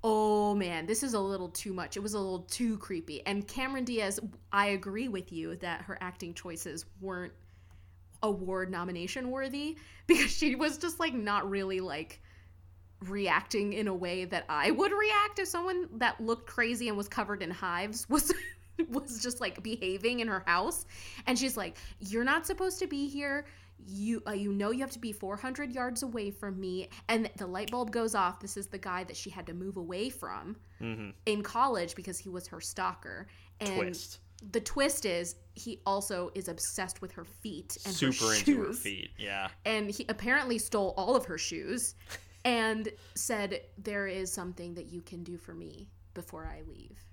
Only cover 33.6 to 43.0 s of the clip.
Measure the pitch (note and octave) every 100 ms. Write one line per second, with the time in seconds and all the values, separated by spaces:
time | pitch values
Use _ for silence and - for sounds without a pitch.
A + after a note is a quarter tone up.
33.6 | G#3 F#3 F#3 E3+ - - - - G#3 A3+
34.6 | A#3 C#4 C#4 C#4 G#3 F3 F3 - - -
35.6 | - G3+ - G3 G3+ F#3 F3+ G3 F#3 E3+
36.6 | - - F#3 - F#3 - E3 - A3 E3
37.6 | - - G3+ F3 C3+ B3+ A2+ G#2+ G2+ C#4
38.6 | G3+ A#3+ - F#2+ - - G3+ G2 F#2+ -
39.6 | - A3 G#3 G3+ - G#3 A3 C4+ C4 A#3
40.6 | A3+ G#3+ F#3+ - F#3 B3+ - D#3 - E3
41.6 | C#3+ A#3+ - - - - - - B3 A#3+
42.6 | A3 A3 A3 -